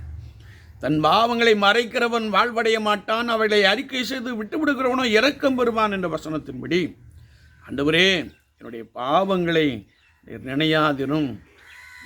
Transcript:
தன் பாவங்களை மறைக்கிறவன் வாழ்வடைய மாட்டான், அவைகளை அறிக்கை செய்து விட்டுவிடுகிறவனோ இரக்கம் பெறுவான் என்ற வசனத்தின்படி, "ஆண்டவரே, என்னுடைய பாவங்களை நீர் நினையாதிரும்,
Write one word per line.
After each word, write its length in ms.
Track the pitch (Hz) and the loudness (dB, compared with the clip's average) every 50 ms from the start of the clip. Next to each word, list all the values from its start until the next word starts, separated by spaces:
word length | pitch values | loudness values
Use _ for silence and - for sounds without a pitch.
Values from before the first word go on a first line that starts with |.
| - - - - - - - - - - - - - - - - | -16 -16 -16 -16 -16 -18 -18 -20 -20 -20 -20 -20 -20 -20 -14 -6
தன் 240 | - 131 151 151 151 | -2 -2 0 2 2
பாவங்களை 500 | 151 175 208 233 233 240 233 233 233 220 | 4 4 4 4 2 2 2 4 4 4
மறைக்கிறவன் 720 | 208 202 196 208 233 247 220 - 254 240 233 233 233 220 220 | 4 4 4 4 4 2 -2 -2 -2 -2 0 0 -2 -2 0
வாழ்வடைய 500 | 196 190 220 240 226 226 233 226 226 220 | 2 2 2 2 0 0 0 2 0 0
மாட்டான், 500 | 214 208 208 202 - - 220 226 240 240 | 2 0 0 -2 -2 -2 -2 -2 -2 0
அவைகளை 360 | 226 220 220 214 208 208 196 | 0 0 2 2 4 4 4
அறிக்கை 400 | 190 208 233 277 269 262 254 247 | 4 2 0 -2 -6 -6 -6 -4
செய்து 400 | 196 262 262 226 254 247 214 220 | -4 -6 -6 -6 -6 -6 -6 -8
விட்டுவிடுகிறவனோ 600 | 202 - 311 311 294 277 240 262 254 254 254 262 | -6 -4 -2 0 0 0 0 0 0 0 0 0
இரக்கம் 500 | 240 208 214 240 285 285 - - 277 262 | 2 4 4 4 2 2 2 0 0 2
பெறுவான் 380 | 247 247 233 220 226 220 208 202 | 2 0 0 0 0 0 0 0
என்ற 160 | 190 180 170 | -2 -2 -2
வசனத்தின்படி, 880 | 156 156 - 156 156 151 143 - 131 123 123 123 156 185 165 120 - - - - - - - - _ _ _ _ _ _ - - | -4 -4 -6 -6 -6 -6 -6 -8 -12 -10 -6 -2 -2 -2 -2 -2 -6 -12 -20 -20 -20 -20 -20 -20 _ _ _ _ _ _ -16 -10
"ஆண்டவரே, 640 | 120 131 143 151 160 165 185 190 190 165 123 - - _ _ _ _ _ | -6 -2 0 2 4 4 4 4 2 0 -2 -6 -12 _ _ _ _ _
என்னுடைய 260 | - 117 117 117 113 - - | -20 -16 -14 -14 -14 -14 -10
பாவங்களை 920 | 117 123 131 151 180 196 196 190 180 175 170 165 160 156 143 123 104 95 _ _ _ _ _ _ _ _ | -8 -2 0 2 2 2 2 0 -2 0 0 2 2 2 0 -2 -4 -10 _ _ _ _ _ _ _ _
நீர் 200 | - 110 113 110 | -18 -16 -14 -10
நினையாதிரும், 920 | 127 131 139 160 156 156 156 151 151 147 135 135 131 147 156 151 127 110 98 - _ _ _ - - - - - - - - - | -8 -4 -2 0 0 2 2 2 0 0 -2 -4 -2 -2 -2 -2 -4 -6 -10 -16 _ _ _ -20 -20 -20 -20 -20 -20 -20 -18 -8